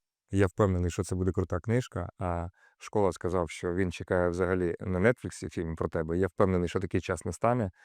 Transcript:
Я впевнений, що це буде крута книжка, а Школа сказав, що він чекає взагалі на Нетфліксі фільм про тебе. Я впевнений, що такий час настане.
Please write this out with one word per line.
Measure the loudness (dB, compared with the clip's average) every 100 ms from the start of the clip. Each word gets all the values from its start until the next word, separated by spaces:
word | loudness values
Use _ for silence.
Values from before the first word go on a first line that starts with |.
| _ _ _
Я | 2 4
впевнений, | 4 2 4 0
що | -2
це | -2 -2
буде | 0
крута | 0 0 -2
книжка, | 0 -2 -2 -6 -8 -6
а | -4 -4 -6 -10 _ _
Школа | -4 2 2
сказав, | 0 -2 0 -2
що | -4 -2
він | 0 0
чекає | -2 0 2 2
взагалі | 2 0 2 0 -2
на | -2 2
Нетфліксі | 2 2 -4 -10 -8
фільм | -6 -4 -2
про | -2
тебе. | -2 -2 0
Я | 0
впевнений, | 2 2 4 0
що | -2
такий | -2 -2
час | -2 -4 -6
настане. | -2 0 2 -2 -6